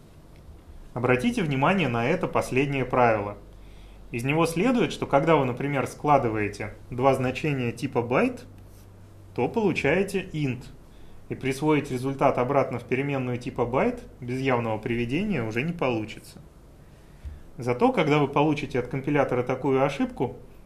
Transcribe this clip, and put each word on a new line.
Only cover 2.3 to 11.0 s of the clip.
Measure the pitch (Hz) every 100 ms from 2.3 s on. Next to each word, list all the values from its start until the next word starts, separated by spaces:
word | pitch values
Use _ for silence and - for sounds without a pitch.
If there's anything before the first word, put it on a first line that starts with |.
| 117 110 123 143 139 123
правило. | 131 123 107 101 104 - - - - - - -
Из | 120
него | 127 156 165
следует, | 165 233 247 165
что | - -
когда | 139 160 156
вы, |
например, | 131 120 139 143 -
складываете | - 151 143 117 107 104 101 107 - -
два | 123 135
значения | 123 127 127 156 139 120
типа | 113 135 127
byte, | 117 131 247 254 - - - - - - - - -
то | - 123
получаете | 233 208 - 139 170 196 190 -
"int". | 156 143 123 - - - -